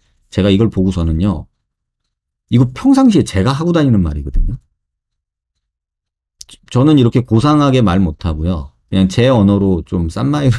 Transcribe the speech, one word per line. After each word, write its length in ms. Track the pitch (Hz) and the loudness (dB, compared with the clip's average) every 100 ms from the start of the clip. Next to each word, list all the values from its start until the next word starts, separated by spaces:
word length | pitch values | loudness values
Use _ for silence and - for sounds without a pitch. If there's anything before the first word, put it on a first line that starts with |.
| _ _ _ | _ _ _
제가 180 | - 101 | -2 2
이걸 220 | 98 - | 2 0
보고서는요. 800 | 95 95 90 82 80 98 76 - _ _ _ _ _ _ _ _ _ _ | 0 -2 -2 -2 0 -2 -4 -12 _ _ _ _ _ _ _ _ _ _
이거 200 | 120 127 | 0 0
평상시에 520 | - 269 269 262 180 | 0 0 4 4 2
제가 260 | - 95 98 | 0 -2 -2
하고 220 | 139 175 | -2 -2
다니는 280 | 170 143 107 | 0 2 0
말이거든요. 560 | 80 73 71 - - 123 _ _ _ _ _ _ _ _ _ _ _ _ _ _ _ _ _ _ - - _ | 0 -4 -4 -2 -2 -4 _ _ _ _ _ _ _ _ _ _ _ _ _ _ _ _ _ _ -20 -20 _
저는 260 | 123 147 147 | 0 2 4
이렇게 220 | 120 123 | 2 0
고상하게 600 | 117 113 147 147 143 131 | 0 0 2 2 2 2
말 160 | 101 92 | 2 0
못하고요. 720 | 90 76 85 76 85 85 71 _ _ | -2 -4 -6 -4 -4 -6 -10 _ _
그냥 200 | 95 95 | -2 0
제 180 | 123 127 | 0 2
언어로 560 | 120 98 101 98 90 82 | 2 2 2 0 -2 -4
좀 220 | 92 82 | -6 -6
싼마이로 440 | - 131 147 139 | -4 -4 0 0